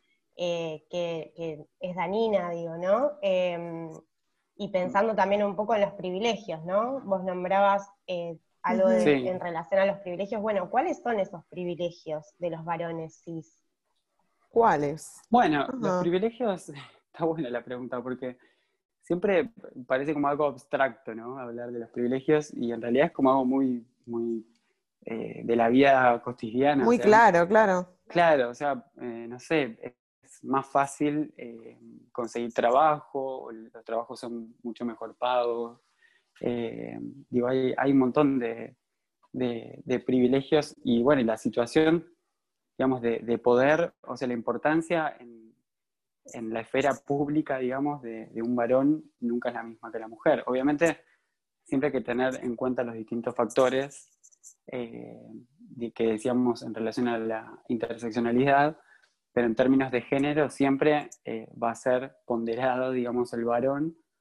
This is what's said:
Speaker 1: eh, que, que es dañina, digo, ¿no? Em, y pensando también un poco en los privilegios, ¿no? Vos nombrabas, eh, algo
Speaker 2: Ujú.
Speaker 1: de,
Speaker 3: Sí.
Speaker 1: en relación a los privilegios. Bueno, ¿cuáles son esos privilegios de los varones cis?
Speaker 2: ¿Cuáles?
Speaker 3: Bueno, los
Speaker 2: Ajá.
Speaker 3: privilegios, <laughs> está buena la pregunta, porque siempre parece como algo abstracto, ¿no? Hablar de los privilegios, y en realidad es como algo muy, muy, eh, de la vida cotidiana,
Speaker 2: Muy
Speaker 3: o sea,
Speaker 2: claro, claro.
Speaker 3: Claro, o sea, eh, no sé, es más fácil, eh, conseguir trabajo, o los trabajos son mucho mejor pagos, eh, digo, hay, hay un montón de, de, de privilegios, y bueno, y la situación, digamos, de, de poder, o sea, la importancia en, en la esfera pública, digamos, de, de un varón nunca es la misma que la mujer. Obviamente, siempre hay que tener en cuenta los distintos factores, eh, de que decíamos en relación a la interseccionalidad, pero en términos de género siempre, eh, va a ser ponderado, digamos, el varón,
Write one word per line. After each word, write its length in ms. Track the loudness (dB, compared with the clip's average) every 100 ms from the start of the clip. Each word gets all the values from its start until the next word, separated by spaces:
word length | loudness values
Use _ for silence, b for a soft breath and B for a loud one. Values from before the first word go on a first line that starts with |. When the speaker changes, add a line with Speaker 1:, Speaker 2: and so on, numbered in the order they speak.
| _ _ _ -6
Speaker 1:
eh, 500 | -4 -2 -4 -8 _
que, 440 | -6 -4 -6 -10 -10
que 300 | -10 -10 -14 -12
es 160 | -8 -4
dañina, 540 | -2 0 0 0 -2
digo, 260 | -6 -6 -4
¿no? 360 | 0 2 2 -2
Em, 680 | -2 0 0 -2 -6 -10 -10 -14 -20 _ _ _ _ -12
y 120 | -6
pensando 460 | -2 0 2 2 2
también 260 | 2 2
un 140 | 0 -2
poco 180 | -2
en 60 | 0
los 120 | 0
privilegios, 680 | -2 -6 -2 -2 -2 -6 -10
¿no? 360 | -2 0 0 -4
Vos 240 | -4 -4
nombrabas, 640 | -2 -4 0 4 4 4 -2 _ -8
eh, 320 | -6 -6 -10 _ _
algo 220 | -2 2
Speaker 2:
Ujú. 100 | 4
Speaker 1:
de, 80 | 4
Speaker 3:
Sí. 260 | 4 2 0
Speaker 1:
en 120 | -4
relación 400 | -6 -8 -2 2
a 60 | 2
los 120 | 0
privilegios. 420 | -6 -8 -6 -4
Bueno, 300 | -2 -2 -2
¿cuáles 320 | 0 0 -2
son 160 | -4 -2
esos 260 | -4 -8 -14
privilegios 840 | -10 -8 -4 -6 -8 -10 -10 -10 _
de 120 | -8
los 140 | -6
varones 560 | -6 -6 -6 -8 -10 -14
cis? 420 | -14 -12 -14 _ _ _ _ _ _ _ _ _ _
Speaker 2:
¿Cuáles? 720 | 2 4 4 0 -4 -12 -20 2
Speaker 3:
Bueno, 380 | 4 4 2 -2 -2
los 100 | 0
Speaker 2:
Ajá. 100 | 0
Speaker 3:
privilegios, 680 | 2 2 0 -2 -2 -4 -6
<laughs> 380 | -16 -18 _ _
está 120 | -4
buena 260 | -2 -2 -4
la 140 | -6
pregunta, 380 | -6 -10 -8 -8
porque 360 | -6 -6 -8 -10 _ _ _ _ _ _
siempre 480 | -6 -2 2 2 0 -6 -20 -14 -4
parece 280 | -2 0
como 140 | 0 0
algo 160 | 0 0
abstracto, 680 | -2 -4 0 0 -2 -12
¿no? 240 | -12 -12 -12
Hablar 340 | -10 -10 -10
de 80 | -10
los 100 | -10
privilegios, 600 | -4 -2 0 2 2 2
y 180 | -6 -4
en 80 | -4
realidad 260 | 0 2 2
es 60 |
como 180 | 4 4
algo 140 | 4
muy, 400 | 2 2 0 -2 -8 _ -8
muy, 400 | -6 -4 -4 -8 _ _ _ _ _
eh, 380 | -10 -8 -8 -6
de 120 | 0 2
la 120 | 6
vida 540 | 6 8 6 6 4
cotidiana, 600 | -2 -8 -6 0 2 4
Speaker 2:
Muy 120 | 4 4
Speaker 3:
o 20 |
sea, 60 | 8
Speaker 2:
claro, 420 | 8 8 6 6
claro. 400 | 4 4 2 -2 _ -4
Speaker 3:
Claro, 440 | 2 6 6 2
o 40 |
sea, 320 | -2 -4 -4 -8 -14
eh, 260 | -12 -10 -12
no 120 | -12
sé, 360 | -2 0 0 -6 -14 -16 _ _
es 220 | _ -14
más 220 | -2 -2 0
fácil, 680 | 0 0 0 -2 -2 -4 -10
eh, 440 | -16 -16 -20 -20 -20 -20 -14
conseguir 400 | -8 -8 -6 -4
trabajo, 880 | 0 4 6 4 2 -4 -8 -6 -8
o 60 | -12
los 320 | -16 -18 -18
trabajos 360 | -8 -6 -6 -10
son 340 | -10 -10 -12 -14
mucho 220 | -12 -8
mejor 320 | -8 -8 -14 -6
pagos, 640 | -2 0 0 -2 -6 -12 _ _ _ _ _ -8
eh, 560 | -4 -4 -4 -8 -10 -10 -12 -14 -6
digo, 200 | -2 0
hay, 260 | 0 0 0
hay 160 | 2
un 60 | 4
montón 400 | 4 4 2 2
de, 380 | -2 -6 -12 -18 _ _ _ _ _
de, 500 | -4 -4 -4 -10 -12
de 140 | -4 -4
privilegios, 800 | 0 4 4 2 2 2 2 -4
y 180 | 0 2
bueno, 200 | 4 4
y 20 |
la 140 | 4 0
situación, 680 | -2 -2 0 2 4 2 -2 _ _ _ _ _ _ -2
digamos, 240 | 0 0
de, 160 | 0 -2
de 200 | -2 0
poder, 560 | 4 4 6 4 0 -6
o 140 | -12 -6
sea, 120 | -4
la 60 |
importancia 840 | -4 -4 -2 0 0 0 0 -2 -6
en, 360 | -16 -20 -20 _ _ _ _ _ _ _ -18
en 200 | -10 -6
la 80 | -6
esfera 340 | -2 0 0
pública, 640 | 0 -2 -2 0 0 -2 -2
digamos, 440 | -2 -2 -4 -4
de, 240 | -8 -12 -12
de 160 | -6
un 120 | -2 0
varón 540 | 4 4 4 2 -2 _
nunca 280 | -4 -2 -4
es 40 |
la 80 | -6
misma 280 | -10 -14 -12
que 60 | -10
la 100 | -12
mujer. 340 | -2 2 2 2
Obviamente, 520 | 0 0 2 0 0 _ _ _ _ _ _
siempre 240 | _ 0 0
hay 40 |
que 80 | 0
tener 400 | -2 0 0 -2
en 140 | -6 -4
cuenta 260 | -2 -2
los 100 | -4
distintos 400 | -6 -8 -6 -4
factores, 760 | -2 0 2 2 2 -4 -8 -20 _ -20 _ -20 -20 -12
eh, 540 | -10 -8 -12 -16 -18 -20 -20 -20 _
de 340 | -20 -10 -8
que 140 | -2 0
decíamos 500 | 0 0 2 2 0
en 120 | -4
relación 340 | -6 -4 -2 0
a 100 | 0
la 440 | -4 -6 -8 -14 -6
interseccionalidad, 1080 | -4 -4 -6 -6 -2 0 2 4 4 4 0 b b b b _
pero 140 | 0 0
en 80 |
términos 360 | 2 4 4 2
de 120 | -2
género 480 | 0 0 0 2 0
siempre, 600 | 2 0 2 4 2 0 -12
eh, 240 | -10 -10 -10 -6
va 100 | -4
a 40 |
ser 420 | -2 0 0 -2 -10 -6
ponderado, 640 | -4 -2 -2 -2 0 -2
digamos, 400 | -2 -2 -2 -2
el 120 | -2
varón, 520 | -2 0 0 0 -4 -8 _ _